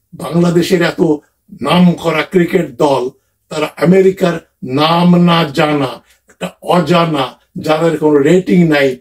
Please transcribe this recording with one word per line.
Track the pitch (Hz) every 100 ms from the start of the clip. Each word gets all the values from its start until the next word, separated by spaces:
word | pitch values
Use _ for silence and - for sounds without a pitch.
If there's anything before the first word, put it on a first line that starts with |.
| _
বাংলাদেশের | 156 - 170 175 170 170 185
এত | 165 - 170 151 - _ _ -
নাম | 135 175 180
করা | 160 165 156
ক্রিকেট | - 185 170 190 156 120
দল, | 143 135 127 - _ _ -
তারা | 156 151 -
আমেরিকার | 180 190 190 185 180 165 - _
নাম | 131 131 156 170 175 175
না | 175 170 160
জানা, | 139 151 147 139 - _ _ _
একটা | - 180 -
অজানা, | - 170 151 175 170 147 135 - _ -
যাদের | 151 156 165 156
কোনো | 151 147
রেটিং | 139 185 185 190
নাই, | 165 151 139 123